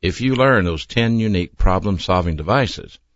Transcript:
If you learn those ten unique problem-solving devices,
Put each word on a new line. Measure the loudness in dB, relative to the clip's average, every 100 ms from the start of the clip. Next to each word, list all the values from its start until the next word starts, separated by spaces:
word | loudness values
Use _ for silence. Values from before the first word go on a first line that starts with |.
If | -6 -2
you | -2
learn | 2 4 4
those | 2 -4 -4
ten | -2 0 0
unique | 0 0 -2 0
problem-solving | 2 2 0 -4 0 0 0
devices, | -4 0 0 0 -6 -14 -20 _